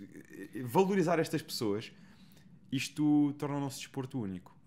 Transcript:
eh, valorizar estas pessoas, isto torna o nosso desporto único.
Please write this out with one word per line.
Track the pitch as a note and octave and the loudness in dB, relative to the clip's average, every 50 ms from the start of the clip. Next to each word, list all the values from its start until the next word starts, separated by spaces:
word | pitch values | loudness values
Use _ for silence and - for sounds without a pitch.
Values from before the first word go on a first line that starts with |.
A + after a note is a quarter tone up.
eh, | G2 - D#2 - - - - - F#2+ - - A2+ B2+ | -16 -18 -18 -20 -20 -18 -16 -14 -14 -12 -10 -8 -6
valorizar | A#2+ A#2 F3+ G3 F#3 G#3 F#3+ D#3+ F3 E3+ D#3 | 2 4 4 4 6 4 2 4 4 4 2
estas | D#3 - D#3+ D3 | 2 2 -2 -4
pessoas, | - - - - B2 G#2 G2 A2 A#2+ - - - - - - - - - - - - - - - - - | -4 -6 -6 -2 0 0 0 -2 -4 -8 -14 -20 -20 -20 -20 -20 -20 -20 -20 -20 -20 -20 -20 -20 -10 -6
isto | C3+ C3+ - - - D3+ D3+ D3 D3 D3 D3 C#3+ C#3 - | -4 -4 -4 -4 -2 0 2 4 6 6 4 4 0 -2
torna | D3+ C#3 C#3+ | -4 -4 -2
o | C#3+ | -2
nosso | C#3 C3+ B2+ - | -4 -4 -6 -8
desporto | - - - C#3 B2+ B2+ - B2+ | -12 -10 -8 -8 -8 -6 -4 -4
único. | G#2+ F#2+ F#2 F2+ - - - - - | -4 -4 -6 -8 -10 -16 -20 -20 -20